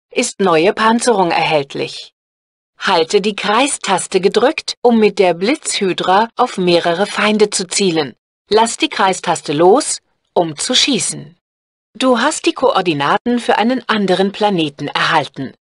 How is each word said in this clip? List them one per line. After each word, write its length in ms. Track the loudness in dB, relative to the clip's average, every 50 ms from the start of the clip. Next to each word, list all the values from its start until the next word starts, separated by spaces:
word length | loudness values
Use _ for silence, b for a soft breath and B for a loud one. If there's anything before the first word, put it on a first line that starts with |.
| _ _
ist 280 | -6 -4 -4 -4 -4 -2
neue 340 | 0 2 2 4 2 2 0
Panzerung 580 | 2 0 0 0 2 2 0 2 2 2 2
erhältlich. 800 | 0 0 0 0 0 -2 -2 -4 -6 -8 -8 -8 -10 -14 -18 -20 _ _ _ _ _ _ _ _ _ _ _ _ _ _
Halte 440 | -2 0 2 2 2 2 2 0
die 140 | 0 0 -2
Kreistaste 840 | -2 -2 0 2 2 2 0 -2 -6 -2 -2 -2 -2 -2 -2 -2 0
gedrückt, 540 | 0 0 0 2 2 2 0 -2 -6 -10 -10 -2
um 180 | 2 2 4 4
mit 200 | 4 2 4 2
der 140 | 2 2 2
Blitzhydra 960 | 0 0 -2 -2 -2 -4 -8 -6 -4 -2 -2 -2 -2 0 2 2 2 2 0 -2
auf 220 | -2 -4 -2 -2 -2
mehrere 480 | 0 2 2 2 2 0 0 0 -2
Feinde 440 | -4 -2 -2 0 0 2 2 2 2
zu 180 | 0 -4 -6 -6
zielen. 480 | -4 0 0 0 2 0 -2 -4 -8 _ _ _ _ _ _ _
Lass 280 | 2 2 2 2 0 -2
die 120 | -4 -4
Kreistaste 640 | 0 0 0 0 0 -2 -2 -4 -4 -4 -4 -4 0
los, 460 | 4 4 6 6 4 2 -2 -6 -8 -10 _ _ _ _ _ _
um 240 | -2 -2 -2 -4 -8
zu 160 | -6 -2 0
schießen. 640 | 0 0 0 0 -2 -2 -4 -6 -10 -14 -18 -20 _ _ _ _ _ _ _ _ _ _ _ _ -2
Du 220 | 0 2 2 2
hast 260 | 2 -2 -2 -2 -2
die 60 | -4 -2
Koordinaten 840 | 0 0 0 0 0 0 0 -2 0 0 0 0 0 0 -2 -2 -2
für 180 | 0 0 0 0
einen 240 | 2 0 0 -2 -2 -4
anderen 460 | -2 -2 0 0 2 2 0 -2 -2
Planeten 560 | -2 -2 0 0 0 -2 -4 -4 -8 -10 -8
erhalten. 640 | -6 -4 -2 0 0 0 -2 -2 -6 -10 -10 -10 -12 _ _